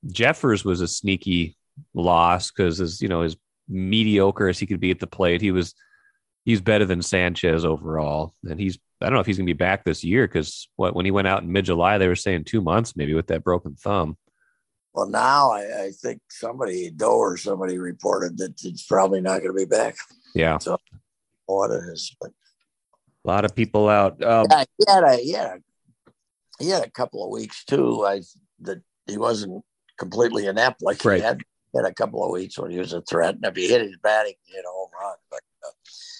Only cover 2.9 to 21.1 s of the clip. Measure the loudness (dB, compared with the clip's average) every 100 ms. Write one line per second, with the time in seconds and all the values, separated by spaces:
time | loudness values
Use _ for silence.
2.9 | -4 -4 -2 -2 -4 _ _ -12 -6 0
3.9 | 2 4 4 4 2 0 0 -4 -2 0
4.9 | -2 -4 -2 0 2 2 0 -2 -6 _
5.9 | _ _ _ _ _ 0 0 4 4 4
6.9 | 0 0 0 0 0 0 2 0 -2 -4
7.9 | -4 -2 -4 -6 -10 -10 -6 -4 -6 _
8.9 | -6 -2 0 0 -2 -2 0 0 0 -2
9.9 | -4 0 2 2 0 -4 -8 -14 -4 -2
10.9 | 0 0 2 2 0 0 -2 0 2 2
11.9 | 4 2 0 0 -4 -2 -2 0 0 -2
12.9 | -4 -2 -2 -2 -2 0 -2 -4 -10 -4
13.9 | -2 -2 -6 _ _ _ _ _ _ _
14.9 | -6 -4 0 2 4 4 0 -4 -8 -8
15.9 | -8 -10 -10 _ -12 -10 -6 -6 -6 -8
16.9 | -2 2 4 2 -2 -4 -4 -4 -4 -6
17.9 | -4 -2 0 -2 -6 -8 -10 -14 -12 -2
18.9 | 2 2 0 -2 -2 -2 -2 0 0 0
19.9 | -4 -18 _ _ 0 2 0 -2 -6 _
20.9 | -20 _